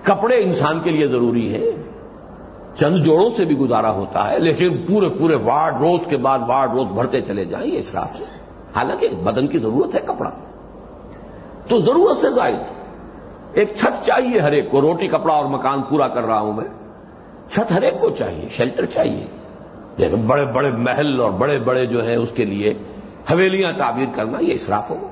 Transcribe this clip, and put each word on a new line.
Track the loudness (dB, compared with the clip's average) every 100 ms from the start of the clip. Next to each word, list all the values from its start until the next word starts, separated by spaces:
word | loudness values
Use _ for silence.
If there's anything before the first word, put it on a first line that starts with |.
کپڑے | 2 2 4 4
انسان | 4 2 2 0
کے | 0
لیے | 2 2
ضروری | 2 2 2 0 -2
ہیں، | -2 -4 -10 -16 -18 -20 -20 -18 -18 -18 -18 0
چند | 2 4
جوڑوں | 6 6 4 2
سے | 2
بھی | 2
گزارا | 2 2 2
ہوتا | 0 -2 -2 0
ہے، | 2
لیکن | 2 2 2 0 0
پورے | 2 2 2
پورے | 2 4
وارڈ | 2 2 2 2
روب | 2 2 0
کے | 0
بعد | 2 2 2
وارڈ | 2 2
روب | 0 0
بھرتے | 0 0 0
چلے | -2 -4 -4
جائیں، | -4 -4
یہ | -4
اسراف | -4 -6 -6 -8
ہے۔ | -14 -14 -20 -20 -6 -4
حالانکہ | -2 0 -2
بدن | 0 -2 0 0
کی | 0
ضرورت | 0 0 0 -2
ہے | -4
کپڑا، | -6 -6 -8 -18 -20 -20 -20 -20 -18 -18 -18 -18 -18 -18 -18 0
تو | 2
ضرورت | 4 6 4 4
سے | 2
زائد۔ | 2 0 -2 -6 -12 -16 -18 -18 -18 -18 -18 -4
ایک | 0 0 2
چھت | 0 0 0
چاہیے | 2 2 2
ہر | 4
ایک | 2 2
کو، | 4
روٹی، | 4 2 0
کپڑا | 0 2
اور | 2 0
مکان | -2 0 -2
پورا | 0 2 2
کر | 0
رہا | 0 0
ہوں | 0
میں، | -4 -6 -12 -18 -20 -20 -20 -20 -20 -4
چھت | -2 0
ہر | 2
ایک | 2 2
کو | 0
چاہیے، | 0 -6 -6 -10
شیلٹر | -2 -2 0 -4
چاہیے، | 0 0 -2 -8 -14 -18 -20 -20 -20 -16 -2
لیکن | 0 2 2
بڑے | 2 2
بڑے | 0 0
محل | 0 0 0 0 2
اور | 0
بڑے | 0 0 0
بڑے | 2 0 0
جو | 0 0
ہیں | 0
اس | -2
کے | -2 -2
لیے | 0 0 -2 -10 -16 -18 -16 0
حویلیاں | 2 4 2 -2 0
تعمیر | -2 0 -2 -2
کرنا، | -4 -2
یہ | -2
اسراف | -2 -2 -2 -2
ہوگا۔ | -8 -10